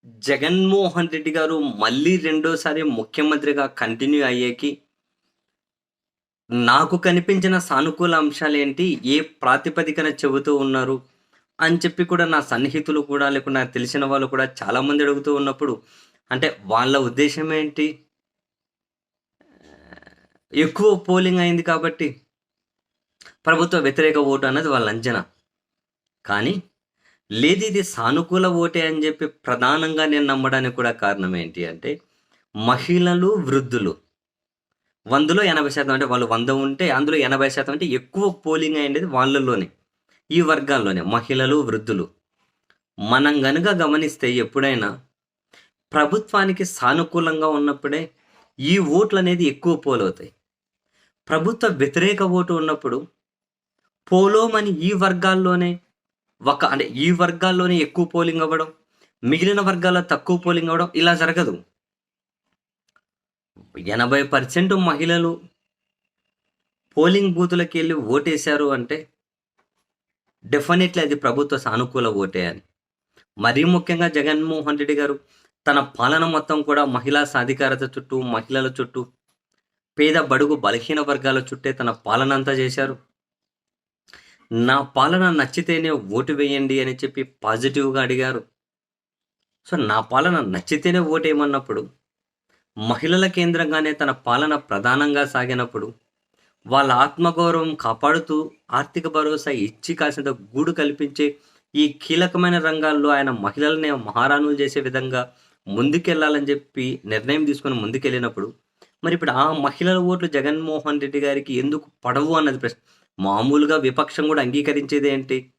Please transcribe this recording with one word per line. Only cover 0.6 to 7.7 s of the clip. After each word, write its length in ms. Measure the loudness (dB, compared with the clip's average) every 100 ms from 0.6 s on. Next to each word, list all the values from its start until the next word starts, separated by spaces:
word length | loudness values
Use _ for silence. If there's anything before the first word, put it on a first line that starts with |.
| 4 2 2 0 -2
రెడ్డి 180 | -4 -4
గారు 260 | -2 0 0 -2 -2
మళ్ళీ 340 | 0 2 2 2
రెండోసారి 640 | 0 0 0 -2 -2 -2 -2 -2
ముఖ్యమంత్రిగా 680 | -6 -2 0 0 0 -2 -2 -4
కంటిన్యూ 400 | -6 -2 0 2 2
అయ్యేకి 460 | 0 -2 -2 -6 -6 _ _ _ _ _ _ _ _ _ _ _ _ _ _ _ _ _
నాకు 460 | 0 4 4 4 2
కనిపించిన 580 | 2 2 2 2 2 0
సానుకూల 560 | 0